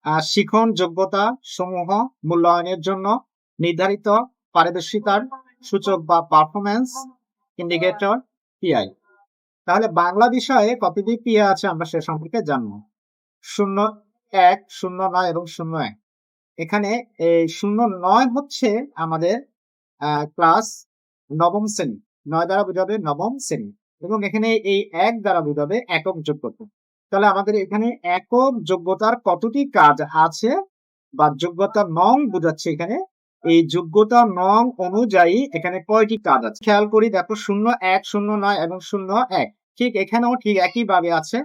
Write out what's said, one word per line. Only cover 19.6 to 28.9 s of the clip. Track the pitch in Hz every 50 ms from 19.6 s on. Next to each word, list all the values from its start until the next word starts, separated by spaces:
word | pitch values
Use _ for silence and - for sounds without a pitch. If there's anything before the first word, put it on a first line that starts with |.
| _ _ _ _ _ _ _ _
আহ, | 143 151 151 147 147
ক্লাস | 151 _ - 170 165 170 - 220 - - - _ _ _ _ _ _ _ _ _ _
নবম | 143 156 170 175 190 208 214
শ্রেণী। | 208 208 - 175 131 104 - _ _ _ _ _ 143
নয় | 156 165 170
দ্বারা | 170 190 196 202
বোঝাবে | 185 175 185 185 185 214 214
নবম | 170 151 143 151 185 226 262 269
শ্রেণী | - - 160 120 107 101 - _ _ _ _ _
এবং | 156 180 220 214 202
এখানে | 196 - 220 220 226 226
এই | 214 - 196 196 196 214 208
এক | - 165 190 220 233 226
দ্বারা | 196 208 185 170
বোঝাবে | 156 147 143 147 147 147 196 240 240 -
একক | 175 156 156 190 185 165
যোগ্যতা। | 151 151 143 - - 113 104 _ 226 - _ _ _ _ _ _ _ _
তাহলে | 202 196 208
আমাদের | 208 196 196 196 208 214
এখানে | 208 190 190 202 214 226 233 240 -
একক | - 175 175 185 - _ 233 247 262 277 254 226
যোগ্যতার | 165 151 190 180 170 180